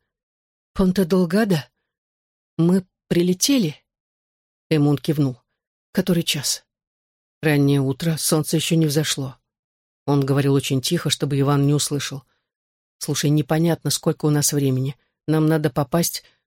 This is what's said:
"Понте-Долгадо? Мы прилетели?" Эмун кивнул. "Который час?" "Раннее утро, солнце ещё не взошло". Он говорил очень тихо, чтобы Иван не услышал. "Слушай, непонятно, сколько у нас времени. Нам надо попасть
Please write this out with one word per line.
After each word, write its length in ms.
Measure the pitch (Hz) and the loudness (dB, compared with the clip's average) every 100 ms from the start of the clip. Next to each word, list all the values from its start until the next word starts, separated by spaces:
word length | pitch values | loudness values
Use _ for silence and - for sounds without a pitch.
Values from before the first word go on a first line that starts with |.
| _ _ _ _ _ _ _ | _ _ _ _ _ _ _
"Понте-Долгадо? 920 | - 190 185 165 185 170 196 220 156 - _ _ _ _ _ _ _ _ - | 0 0 2 2 2 2 0 0 -2 -4 _ _ _ _ _ _ _ _ -2
Мы 300 | 170 190 - _ _ | 2 2 -2 _ _
прилетели?" 680 | 170 180 180 - 277 160 - _ _ _ _ _ _ _ _ _ | 0 0 0 0 2 0 -6 _ _ _ _ _ _ _ _ _
Эмун 260 | 156 147 143 | 2 2 2
кивнул. 400 | - 151 135 120 _ _ _ _ _ | 0 0 -2 -4 _ _ _ _ _
"Который 300 | - 180 175 | -4 0 0
час?" 420 | - 151 - - - _ _ _ _ _ _ _ | 0 -4 -4 -6 -10 _ _ _ _ _ _ _
"Раннее 380 | 156 143 139 143 | 0 2 2 2
утро, 360 | 135 135 165 151 | 0 -2 -4 -2
солнце 400 | - 160 - 160 | 0 -2 0 -2
ещё 200 | - 165 | 0 0
не 100 | 156 | 2
взошло". 500 | 147 143 - 131 - _ _ _ _ _ _ - | 0 -2 -4 -8 -14 _ _ _ _ _ _ -2
Он 180 | 143 | 0
говорил 300 | 135 139 139 | 2 0 2
очень 260 | 135 - 135 | 0 0 -2
тихо, 300 | - 170 147 | -2 -4 -2
чтобы 280 | - 143 139 | -4 -2 0
Иван 260 | 139 143 139 | 2 2 2
не 80 | |
услышал. 480 | 147 - 147 - 139 - _ _ _ _ _ _ _ | 0 -2 -6 -8 -12 -16 _ _ _ _ _ _ _
"Слушай, 320 | - 143 147 | -6 -2 2
непонятно, 600 | 151 147 160 170 156 147 | 0 0 0 0 0 -2
сколько 360 | - 170 156 151 | -2 -4 -2 0
у 40 | |
нас 220 | 147 147 | 0 0
времени. 440 | 147 139 131 135 - _ _ - | 0 0 0 -4 -8 _ _ -2
Нам 200 | 156 156 | 0 2
надо 220 | 156 151 | 2 0
попасть 540 | - 139 170 170 - - _ | -2 -2 -2 -2 -6 -16 _